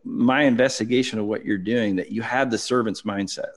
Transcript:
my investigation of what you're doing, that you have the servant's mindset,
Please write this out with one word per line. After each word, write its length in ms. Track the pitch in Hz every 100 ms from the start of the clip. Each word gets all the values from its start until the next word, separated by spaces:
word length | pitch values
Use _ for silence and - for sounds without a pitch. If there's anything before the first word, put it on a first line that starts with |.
my 400 | - - 123 131
investigation 760 | 143 117 131 - 113 123 127 110
of 60 | 104
what 200 | 110 107
you're 120 | 101
doing, 380 | 95 120 107 92
that 160 | -
you 100 | 107
have 300 | 113 123 131
the 60 | 110
servant's 460 | - 127 110 95
mindset, 440 | 107 101 95 - -